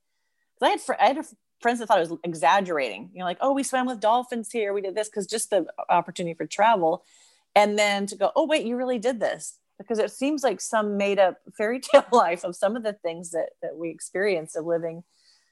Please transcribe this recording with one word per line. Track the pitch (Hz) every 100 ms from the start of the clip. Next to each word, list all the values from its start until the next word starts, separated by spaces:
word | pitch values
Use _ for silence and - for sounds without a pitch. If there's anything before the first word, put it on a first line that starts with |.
| _ _ _ _ _ _
'cause | 277
I |
had | 392
fr-, | - -
I | 208
had | 277
a |
f-, | - - _ _
friends | 233 240
that | 220
thought | 208
I |
was | 165 165
exaggerating, | 175 165 165 196 185 156 127 95 175
you | 180
know, | 180
like, | 180
"Oh, | 269
we | 277
swam | 269 262 254
with | 240
dolphins | 208 240 240 233 214
here, | 233 202
we | 202
did | 196 185
this," | 214
'cause | 214 190
just | 220 -
the | 202 160 - -
opportunity | 175 165 180 170 165
for | 156
travel. | - 220 220 160 175 - _ _ _ _ 202
And | 208 208
then | 208 202 202
to | 185
go, | 190 -
"Oh, | 302
wait, | 302 220
you | 247
really | 254 247
did | 233 240
this," | 156 170 - - _ _
because | - 220
it | 208
seems | - 269 302
like | 254 185
some | - 226 208 202
made | 202 202
up | 185 - - -
fairy | 214 254
tale | - 277 -
<laughs> |
life | 240 180 175 185
of | 175
some | 196 240
of |
the | 220
things | 208 170 165 175
that, | 165 - -
that | 170 143
we | 165
experienced | 160 - 180 202 175 160 165
of | 160
living | 170 165 165 - _ _ _ _